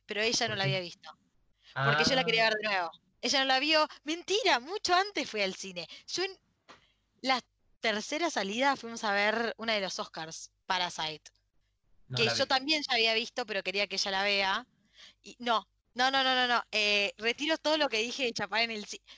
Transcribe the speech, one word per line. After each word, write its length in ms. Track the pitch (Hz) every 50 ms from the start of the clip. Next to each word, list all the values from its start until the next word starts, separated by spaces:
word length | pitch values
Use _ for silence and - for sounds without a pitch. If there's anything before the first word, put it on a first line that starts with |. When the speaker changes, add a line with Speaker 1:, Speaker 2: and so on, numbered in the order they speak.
| _
Speaker 1:
pero 140 | - 208 202
ella 280 | 220 226 233 - 240 220
no 40 | 214
Speaker 2:
¿Por 40 | 196
Speaker 1:
la 60 | 196
Speaker 2:
qué? 40 | 196
Speaker 1:
había 100 | 190 185
visto. 380 | 175 170 - - - 156 - _ _ _ _ _ _ _ _ _ _ - - - 135
Porque 200 | 139 - 151 -
yo 100 | - 277
la 100 | 262 254
quería 200 | 240 226 226 226
Speaker 2:
Ah. 40 | 220
Speaker 1:
ver 40 | 214
de 140 | 214 208 214
nuevo. 220 | 202 185 170 165 - _ _ _ _ _
Ella 160 | - - 277 269
no 40 | 269
la 120 | 269 262 262
vio. 280 | 285 302 320 302 302 - - - _
Mentira, 560 | 285 330 349 - - 381 427 494 359 285 240
mucho 340 | 240 311 392 427 - - 359
antes 360 | 359 392 415 - 339 254 -
fui 100 | - 214
al 120 | 196 190 185
cine. 340 | - - 196 175 175 160 - - - - -
Yo 160 | - 349 370
en 120 | 381 370 - _ _ _ _ _ - - - _ _ _ _ _ _ _ _
la 180 | - 262 262 240 - _ _ _ _ _ _ _
tercera 500 | - 226 208 190 - - 294 311 349 320
salida 460 | - 240 196 196 214 240 269 277 269
fuimos 280 | - 226 226 233 226 -
a 80 | 208 202
ver 400 | 202 202 214 214 233 233 220 - -
una 160 | 220 226 220
de 60 | 208
los 180 | 190 175 - -
Oscars, 540 | 196 - - 165 160 160 160 - - - _ _ _
Parasite. 640 | - 185 180 180 170 - - 160 156 156 151 _ - _ _ _ _ _ _ _ _ _ _ _ _ _ - - -
Speaker 2:
No 100 | 131 -
Speaker 1:
Que 60 | -
Speaker 2:
la 100 | 226 -
Speaker 1:
yo 100 | 226 269
Speaker 2:
vi. 40 | -
Speaker 1:
también 340 | 277 262 269 294 311 302 285 -
ya 60 | 254
había 200 | 226 226 226 226
visto, 320 | 226 240 - - 254 240
pero 160 | 196 208 196
quería 240 | - 185 185 202 202
que 100 | 185 196
ella 140 | 190 - 202
la 140 | 190 190 202
vea. 420 | 202 202 196 196 190 196 226 254 - _ _ _ _ _ - - - _ _
Y 140 | _ 202 - -
no, 280 | 240 240 226 202 190 _ _ _ _ _ _
no, 160 | 240 254 262
no, 120 | 269 269 262
no, 100 | 262 262
no, 120 | 254 254 247
no. 140 | 240 226 - -
Eh, 420 | - 214 208 208 208 202 202 190 - -
retiro 400 | 214 233 240 - 285 311 320 -
todo 200 | - 302 311 311
lo 100 | 294 262
que 100 | 220 214
dije 260 | 226 247 233 - 269
de 80 | 233
chapar 300 | 226 - 208 190 196 220
en 100 | 233 226
el 140 | 226 208 202
ci-, 160 | - - - - - -